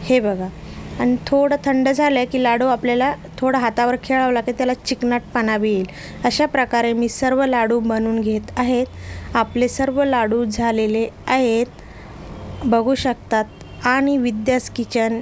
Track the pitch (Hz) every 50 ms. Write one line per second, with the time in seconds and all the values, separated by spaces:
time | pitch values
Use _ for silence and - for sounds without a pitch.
0 | - - 262 254 214 208 196 185 185 190 - - - - - - - - - -
1 | 240 247 247 247 - - 277 277 285 285 285 285 285 277 269 262 262 269 277 254
2 | 294 294 277 254 247 254 - 262 254 240 233 240 254 262 254 233 - 247 240 247
3 | 254 277 285 - - - - - 254 262 262 269 247 269 - - 240 247 262 254
4 | - - 269 262 262 254 247 233 226 247 240 - 254 247 254 247 - - 269 -
5 | 254 240 240 240 240 - - 247 226 220 214 208 208 214 214 190 185 185 - -
6 | - - - - - 247 240 - 294 294 - 277 254 - - 240 233 233 233 226
7 | 240 233 - - - 262 254 262 277 262 254 240 226 220 233 240 220 226 226 220
8 | 220 226 220 226 214 214 214 214 214 - - - 247 247 254 240 254 247 - -
9 | - - - - - - - 240 226 226 - 240 247 240 - - 269 262 262 269
10 | 285 277 262 247 226 214 220 240 240 214 208 - 233 233 226 220 220 214 214 220
11 | 226 226 - - - - 247 269 262 233 226 226 240 - - - - - - -
12 | - - - - - - - - - - - - - 262 233 226 220 240 269 247
13 | - 269 240 - - - - 220 214 214 - - - - - - - 247 254 269
14 | 277 277 285 269 247 240 214 214 214 220 254 254 - - - - 233 - - 240
15 | 226 226 226 226